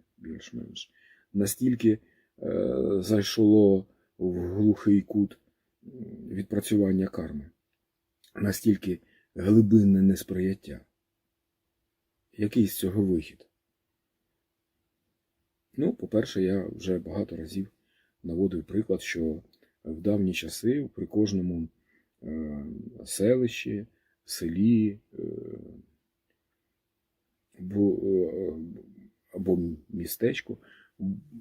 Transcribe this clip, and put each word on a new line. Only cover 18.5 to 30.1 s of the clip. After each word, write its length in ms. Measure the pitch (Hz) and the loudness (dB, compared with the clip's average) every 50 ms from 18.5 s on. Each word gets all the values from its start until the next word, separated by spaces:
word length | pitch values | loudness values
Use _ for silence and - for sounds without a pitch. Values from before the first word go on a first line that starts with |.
| 90 80 78 | -2 -4 -8
приклад, 380 | - 90 107 110 - 95 85 | -4 -4 -4 -2 -2 -2 -4
що 400 | - - - 85 80 78 78 82 - _ _ _ _ _ _ _ - | -4 -6 -6 -4 -4 -4 -4 -6 -10 _ _ _ _ _ _ _ -12
в 160 | 78 80 80 | -12 -10 -4
давні 320 | 90 101 104 101 95 92 | 0 0 2 2 0 0
часи 580 | 85 - 80 80 - - - 117 135 147 135 - - | -2 -4 -8 -10 -10 -4 -2 0 0 0 -4 -6 -8
при 120 | 92 90 | -10 -8
кожному, 600 | - - 107 107 95 98 92 90 90 85 85 82 - _ _ _ _ _ _ _ _ _ _ | -2 0 0 0 2 0 -2 -2 -2 -4 -4 -6 -8 _ _ _ _ _ _ _ _ _ _
е, 420 | - 73 78 80 78 76 73 71 71 - - - - - - - - | -14 -10 -10 -8 -8 -8 -8 -10 -10 -12 -12 -14 -14 -16 -16 -16 -14
селищі, 840 | - - - 98 113 127 127 123 113 - - - 120 107 101 107 - _ _ _ _ _ _ _ | -10 -4 0 2 2 2 2 0 -2 -4 -6 -8 -8 -8 -8 -8 -12 _ _ _ _ _ _ _
селі, 760 | - - - 85 82 82 92 104 117 117 110 107 104 101 107 _ _ - - | -14 -10 -8 -6 -4 0 2 4 4 6 4 4 2 -2 -6 _ _ -12 -10
е, 40 | 80 78 78 - - - - - - - - - - _ _ _ _ _ _ _ _ _ _ _ _ _ _ _ _ _ _ _ _ _ _ _ _ _ _ _ _ _ _ _ _ _ _ - | -10 -10 -10 -10 -12 -14 -14 -16 -16 -18 -20 -20 -20 _ _ _ _ _ _ _ _ _ _ _ _ _ _ _ _ _ _ _ _ _ _ _ _ _ _ _ _ _ _ _ _ _ _ -14
бу-, 420 | 92 92 98 101 101 101 - - - | -12 -4 0 2 2 2 2 0 0
е, 480 | 98 95 92 87 80 - 92 95 78 78 80 80 85 - - - - - - - - _ _ _ _ | 0 2 2 0 0 -2 -4 -6 -6 -6 -8 -10 -12 -14 -16 -20 -20 -20 -20 -20 -20 _ _ _ _
або 260 | - 95 92 95 90 87 85 85 80 78 - - | -12 -4 -2 0 0 0 0 -4 -6 -10 -12 -12
містечку 720 | 110 87 85 - | -10 -10 -8 -8